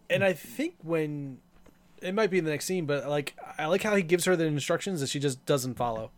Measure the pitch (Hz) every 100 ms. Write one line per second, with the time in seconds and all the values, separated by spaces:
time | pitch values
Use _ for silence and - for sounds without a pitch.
0 | - 185 190 180 - - 320 - 160 165
1 | 151 147 139 127 _ - - - _ -
2 | 180 196 214 185 160 147 - 185 151 143
3 | 131 147 139 - - - 156 185 214 202
4 | 165 175 185 180 160 147 135 170 - 180
5 | 135 147 143 131 - 147 127 120 120 110
6 | 113